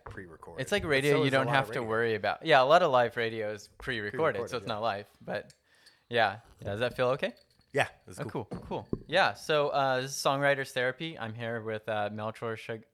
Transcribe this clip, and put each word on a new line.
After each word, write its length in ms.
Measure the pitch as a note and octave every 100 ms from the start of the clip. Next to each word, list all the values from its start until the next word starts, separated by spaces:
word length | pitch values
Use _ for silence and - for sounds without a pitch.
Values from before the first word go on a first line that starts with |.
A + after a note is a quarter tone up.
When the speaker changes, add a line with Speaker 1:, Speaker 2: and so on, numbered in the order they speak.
| -
Speaker 1:
pre-recorded. 540 | - F2 D#2+ - E2+
Speaker 2:
It's 120 | C3+
like 100 | G3+
Speaker 1:
But 60 | F3+
Speaker 2:
radio 240 | C3+ D3
Speaker 1:
so 60 | C#3
Speaker 2:
you 60 | C3+
Speaker 1:
is 20 |
a 80 | C3+
Speaker 2:
don't 100 | B2
Speaker 1:
lot 80 |
Speaker 2:
have 100 | C3+ C3+
Speaker 1:
of 60 |
Speaker 2:
to 60 | C3
Speaker 1:
radio. 60 | A2+
Speaker 2:
worry 260 | A2 A#2 G#2+
about. 280 | G2+ -
Yeah, 160 | D#3+ C#3
a 40 |
lot 180 | C3 E3+
of 80 | E3+
live 260 | B2+ A#2+ A#2+
radio 360 | A2+ A2+ G#2+
is 160 | G#2+ - -
pre-recorded, 400 | - A#2 G#2 C3
Speaker 1:
Pre-recorded, 320 | D#3 G2+ F#2+
Speaker 2:
so 60 | B2
it's 80 | G2
Speaker 1:
yeah. 60 |
Speaker 2:
not 80 | G#2+
live. 240 | A2+ G2+ G#2 _
But 300 | A#2 G#2+ - - _ _ _ _ -
yeah, 300 | A#2 G#2+ G#2+ - -
yeah. 100 | G#2+
Does 100 | G2+
that 160 | A#2+ A#2
feel 140 | B2
okay? 220 | C#3 F#3+ - _ _ _
Speaker 1:
Yeah, 140 | C#3 B2 - -
that's 120 | F2+
Speaker 2:
Oh, 60 |
Speaker 1:
cool. 220 | B2+ C#3+ G#2
Speaker 2:
cool, 180 | F3+ -
cool. 200 | E3 G2+ - -
Yeah, 280 | E3 C#3
so, 340 | G2 - D3+ C#3+
uh, 320 | C3+ C3+ B2+
this 100 | C3+
is 40 | C#3
Songwriters 560 | D3+ C#3 C#3+ C#3 C3
Therapy. 440 | B2+ B2+ B2 E3 E3
I'm 160 | A2+
here 260 | A2+ A#2 A#2
with, 260 | A2 G#2+ -
uh, 200 | G#2+ G#2
Melchor 460 | G#2+ A2 - A#2 A2
Shag-, 300 | - A2+ -